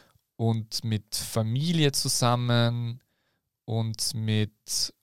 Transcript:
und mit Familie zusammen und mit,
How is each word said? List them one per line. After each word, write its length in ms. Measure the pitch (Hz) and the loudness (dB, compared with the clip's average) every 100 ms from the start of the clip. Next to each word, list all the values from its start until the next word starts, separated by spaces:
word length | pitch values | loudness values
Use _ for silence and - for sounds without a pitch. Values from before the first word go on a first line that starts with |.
| _ _ _ - | _ _ _ -4
und 480 | 113 113 110 - | 0 0 -4 -6
mit 300 | 117 107 - - | -2 -4 -4 -10
Familie 760 | - 117 110 127 160 170 143 | -4 -2 0 0 0 2 2
zusammen 1080 | - 135 - 123 123 123 120 117 120 120 120 _ _ _ _ _ _ | 2 0 2 2 2 2 2 2 0 -4 -8 _ _ _ _ _ _
und 500 | - 113 113 107 - | -4 -2 -2 -2 -4
mit, 800 | 117 110 107 107 - - - - - | -2 0 2 0 -4 -6 -4 -4 -6